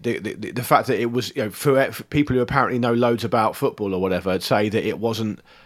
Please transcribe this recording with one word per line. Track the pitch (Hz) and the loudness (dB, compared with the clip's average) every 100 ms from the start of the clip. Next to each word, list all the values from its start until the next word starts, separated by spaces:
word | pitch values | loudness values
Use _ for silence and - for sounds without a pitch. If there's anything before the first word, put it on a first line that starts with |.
the, | 120 110 | -4 -4
the, | 101 | -6
the, | - 107 | -8 -8
the | 123 | -6
fact | 117 139 117 | 2 2 4
that | 104 | 0
it | 120 | 0
was, | 120 113 139 | -2 -4 -4
you | |
know, | 110 | -6
for, | - 147 135 131 | -2 2 2 2
for | - - | -4 -4
people | 151 147 127 | -2 0 0
who | |
apparently | 120 139 113 123 | 2 2 2 2
know | 120 | 2
loads | 117 120 120 | 2 2 2
about | 113 101 107 - | 0 2 2 0
football | 135 - 101 | -4 -2 -4
or | 92 | 0
whatever, | 92 90 92 92 | 0 0 0 -2
say | - 110 107 | 2 2 2
that | 104 104 | 0 -2
it | 85 | -2
wasn't | 113 110 110 - _ - | -2 -2 -4 -6 _ -20